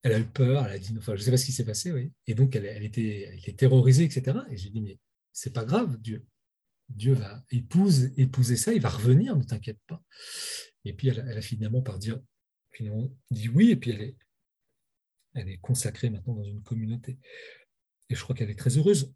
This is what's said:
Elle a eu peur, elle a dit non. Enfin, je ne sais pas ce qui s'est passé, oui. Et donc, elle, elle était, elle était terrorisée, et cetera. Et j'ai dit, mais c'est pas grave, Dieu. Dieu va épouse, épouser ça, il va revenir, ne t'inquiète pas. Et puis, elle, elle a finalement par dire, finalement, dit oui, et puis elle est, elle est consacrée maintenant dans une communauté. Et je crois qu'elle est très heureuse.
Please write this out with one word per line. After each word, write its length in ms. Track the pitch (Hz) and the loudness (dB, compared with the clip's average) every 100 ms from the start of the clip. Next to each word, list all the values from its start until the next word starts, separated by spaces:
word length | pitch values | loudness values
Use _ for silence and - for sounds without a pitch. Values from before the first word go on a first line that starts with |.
Elle 100 | 127 | 2
a 60 | 110 | 2
eu 60 | 117 | 0
peur, 420 | - 123 139 113 | 2 2 4 0
elle 40 | |
a 60 | 98 | -6
dit 160 | 95 | -8
non. 60 | 110 | -8
Enfin, 160 | - 101 | -6 -2
je 60 | |
ne 40 | 107 | 2
sais 60 | |
pas 60 | 127 | 2
ce 80 | 127 | 2
qui 60 | |
s'est 140 | 127 110 | -4 -4
passé, 260 | 107 175 | -4 -4
oui. 200 | 147 127 _ - | -4 -6 _ -6
Et 80 | 110 | 2
donc, 200 | 135 123 | 4 2
elle, 100 | 98 | -6
elle 180 | 107 | -8
était, 380 | 104 117 110 101 | -8 -4 -4 -6
elle 180 | 98 92 | -10 -12
était 140 | - | -14
terrorisée, 500 | - 131 131 127 131 | 2 6 8 8 8
et 60 | 165 | 6
cetera. 340 | 131 127 185 269 | 2 -2 -4 -4
Et 40 | 110 | -10
j'ai 140 | 98 | -8
dit, 120 | 110 | -6
mais 180 | 104 - _ _ _ | -8 -10 _ _ _
c'est 180 | - - | -12 -8
pas 140 | 123 113 | -6 0
grave, 320 | 196 220 117 | 0 0 -4
Dieu. 260 | 110 107 - _ _ _ _ _ _ | -8 -10 -12 _ _ _ _ _ _
Dieu 240 | 101 117 | -2 2
va 300 | 127 101 - - | 2 0 -12 -6
épouse, 600 | 123 - 175 196 143 127 - | -6 0 2 4 4 2 2
épouser 380 | 131 131 120 117 | 2 4 2 2
ça, 160 | - | 2
il 100 | 226 | 0
va 80 | 117 | 0
revenir, 460 | 90 117 135 254 175 | 0 4 6 4 0
ne 80 | |
t'inquiète 360 | 113 107 - 110 _ | -2 -6 -8 -14 _
pas. 120 | 165 _ _ - - - - - _ 101 | -16 _ _ -16 -14 -12 -12 -16 _ -14
Et 80 | |
puis, 140 | 92 131 | -2 -2
elle, 180 | 113 127 | -2 -6
elle 120 | 110 | -8
a 20 | |
finalement 400 | - 107 107 123 | -8 -6 -2 -2
par 160 | 127 95 | -4 -8
dire, 240 | 107 113 _ _ _ _ _ | -8 -8 _ _ _ _ _
finalement, 400 | - 107 107 131 - _ | -12 -8 -6 -6 -10 _
dit 180 | 117 113 | -6 0
oui, 220 | 131 226 | 6 6
et 40 | 156 | 6
puis 120 | 120 | 0
elle 120 | 107 | -6
est, 120 | 107 - _ _ _ _ _ _ _ _ _ _ _ | -8 -12 _ _ _ _ _ _ _ _ _ _ _
elle 160 | 127 95 | -10 -10
est 80 | 92 | -12
consacrée 540 | - 127 107 - 123 | -4 -2 -2 -4 -6
maintenant 240 | 101 92 113 | -4 -8 -8
dans 80 | |
une 180 | 101 104 | -8 -12
communauté. 560 | - 113 110 120 127 131 _ - - - _ _ _ _ _ | -8 -6 -6 -6 -10 -16 _ -20 -20 -20 _ _ _ _ _
Et 60 | 120 | -8
je 60 | |
crois 140 | - 131 | -6 -6
qu'elle 160 | 107 | -4
est 80 | 107 | -2
très 180 | 123 139 | 0 4
heureuse. 340 | 165 190 135 | 4 4 0